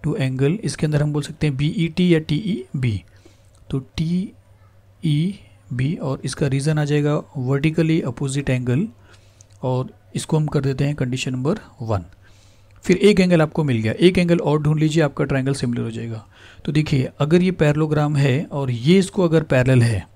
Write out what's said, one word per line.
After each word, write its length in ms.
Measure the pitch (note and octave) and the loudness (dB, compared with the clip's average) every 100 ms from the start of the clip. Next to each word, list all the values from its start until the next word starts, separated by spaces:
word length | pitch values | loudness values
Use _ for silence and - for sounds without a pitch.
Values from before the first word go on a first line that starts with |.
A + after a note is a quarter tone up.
| D3+ | -4
to 120 | - | -2
angle, 240 | C3+ C3 | -4 0
इसके 420 | C#3 F#3+ D3+ - D#3 | 0 0 -4 -4 -2
अंदर 180 | D3+ | 0
हम 100 | D3+ | 0
बोल 80 | D3 | -2
सकते 260 | D3 D#3 D3+ | -6 -4 -2
हैं 100 | C3 | 0
बीईटी 560 | D3 - E3 D#3+ F3+ | -2 0 -2 0 4
या 60 | D#3+ | 4
टीईबी। 840 | D#3 D3 G#3+ G3 - C#3+ B2+ G2 - - - _ - - - | 2 -4 -2 -6 -6 -4 -2 -2 -6 -20 -20 _ -20 -20 -8
तो 100 | C3+ | -8
टीईबी, 2250 | C3+ - D#3+ F3 F#3+ - _ - - - _ _ D#3+ D3 E3+ G3 - - - B2 C3+ F#3 | -6 -6 -2 -2 -4 -12 _ -20 -20 -20 _ _ -2 0 0 -4 -18 -20 -10 -4 -4 -2
और 260 | D#3+ C3+ C#3 | -6 -6 -8
इसका 220 | - D3 | -4 -2
रीजन 320 | C3+ C#3 D3+ | 0 0 0
आ 60 | D3 | 0
जाएगा 380 | D3 D3 D3+ - C#3 | 0 0 -2 -4 -8
वर्टिकली 640 | B2+ C#3 D3+ D#3+ E3 D#3+ | -2 0 0 0 2 0
अपोजिट 480 | - A#2+ C#3+ C3+ C#3 | -2 -6 -4 -4 -2
एंगल, 380 | B2+ B2 B2+ G#3+ - - - - _ - - | -2 0 -2 -2 -8 -20 -20 -20 _ -20 -8
और 360 | B2+ B2+ C3 - _ C#3 | -4 -4 -4 -12 _ -10
इसको 220 | - D#3 | -2 -2
हम 100 | D3+ | 0
कर 140 | D3+ | 0
देते 220 | C3+ C3 | -2 -2
हैं 120 | C#3+ D3 | -2 -2
कंडीशन 360 | C3 B2+ - | -4 -4 -4
नंबर 240 | B2+ C3 G#3+ - - | -4 -2 -4 -6 -14
वन। 220 | A2+ G#2 E2+ - - - - - - - | -4 -4 -4 -20 -20 -20 -20 -20 -20 -18
फिर 140 | - F3+ | 0 4
एक 220 | G3+ G3+ | 6 6
एंगल 220 | F3+ F3 | 4 4
आपको 220 | D#3 - | 2 0
मिल 140 | D3+ A#2 | 0 0
गया, 160 | G#2+ | 0
एक 240 | G#2+ E3+ F#3 | 4 4 4
एंगल 200 | F3 E3+ | 2 2
और 240 | D3+ D3+ | 2 0
ढूंढ 180 | D3+ D#3 | 0 2
लीजिए, 240 | D#3 D#3 | 2 2
आपका 220 | D3+ - C#3 | 0 0 -2
ट्रायंगल 280 | C#3 C3 | 0 -2
सिमिलर 280 | C3+ B2+ A#2+ | -2 -2 -4
हो 100 | A#2 | -6
जाएगा। 360 | A2+ A2+ A2+ - - - - - | -8 -8 -10 -14 -20 -20 -12 -2
तो 60 | |
देखिए, 380 | D3 D3+ C#3+ B2+ - | -2 2 0 0 -2
अगर 220 | D3 F3 | 2 4
ये 100 | F3+ | 2
पैरेललोग्राम 640 | F3+ D3+ D3 D#3 D3+ D3 D3 | 2 2 2 0 0 0 2
है 300 | C#3 C3 - | 2 0 -2
और 260 | C#3+ C3+ | -6 -4
ये 280 | A#2+ B2+ F#3 | -2 4 4
इसको 240 | F#3+ - | 4 0
अगर 200 | F3 D#3+ | 2 2
पैरेलल 380 | D#3 C3 B2+ C3 | 2 2 4 4
है 260 | A#2 G#2+ - | 4 0 -6